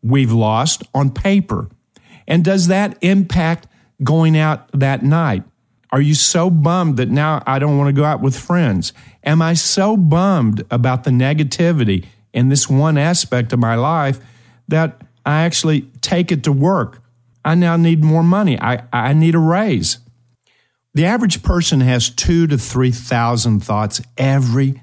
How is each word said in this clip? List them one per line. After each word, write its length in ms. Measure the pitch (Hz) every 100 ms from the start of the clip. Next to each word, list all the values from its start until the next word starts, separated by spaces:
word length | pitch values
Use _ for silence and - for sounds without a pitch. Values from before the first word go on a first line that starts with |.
we've 300 | 113 135 127
lost 520 | 113 107 110 151 - -
on 180 | 135 139
paper? 580 | 135 196 202 - 107 101 _ _ _ _ - -
And 160 | 165
does 240 | 170 196 175
that 300 | 190 208 -
impact 640 | 175 196 185 180 165 165 - _ _ _
going 340 | 135 160 160 156
out 320 | 156 156 -
that 300 | 139 135 135
night? 400 | 131 160 160 92 - _ _ _ _
Are 100 | 131
you 140 | 147 147
so 340 | - 170 180
bummed 480 | 165 151 180 165 127
that 120 | 123
now 320 | 139 151 151 -
I 120 | 135
don't 180 | 147 143
want 100 | 143
to 60 |
go 100 | 139
out 180 | 151 151
with 160 | 135 123
friends? 560 | - 180 151 95 82 - - _
Am 180 | - 156
I 120 | 165
so 420 | 170 - - 196 220
bummed 680 | 165 165 196 180 113 104 -
about 340 | 120 123 127
the 80 | 135
negativity 920 | 123 131 156 147 - 170 160 107 95 - _ _
in 160 | 117 127
this 200 | 139 -
one 280 | 135 156 151
aspect 560 | 151 175 - 123 117
of 60 | 120
my 160 | 117 117
life 440 | 135 165 139 135 - _ _ _ -
that 340 | 156 160 - - _ -
I 180 | 151
actually 380 | 170 165 160 151 - -
take 300 | - 175 170
it 120 | 160
to 80 | 151
work? 500 | 139 156 190 107 - _ _ _ _
I 120 | 151 170
now 220 | 175 170
need 260 | 165 165
more 200 | 156 160
money. 360 | 165 190 202 123
I, 240 | 113 123 -
I 220 | 120 120
need 200 | 147 160
a 60 | 165
raise. 600 | 160 175 220 120 85 - - _ _ _ _ _ _ _ _
The 120 | 143 170
average 380 | 233 220 -
person 360 | - 175 165 143
has 280 | 127 123 113
two 380 | - - 170 165
to 100 | 139
three 340 | - 127 127
thousand 680 | 120 - 120 117 120 120 104
thoughts 420 | - 107 104 - - -
every 640 | 135 139 127 120 135 135